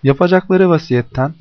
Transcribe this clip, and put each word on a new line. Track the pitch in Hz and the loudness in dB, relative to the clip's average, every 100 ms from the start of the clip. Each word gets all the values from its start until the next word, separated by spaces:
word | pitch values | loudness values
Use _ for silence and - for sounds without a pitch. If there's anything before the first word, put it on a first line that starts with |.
Yapacakları | 135 139 180 185 185 185 185 | -2 0 2 0 0 2 2
vasiyetten | 160 - 123 120 - 135 160 | 0 0 -4 -4 -6 -6 -2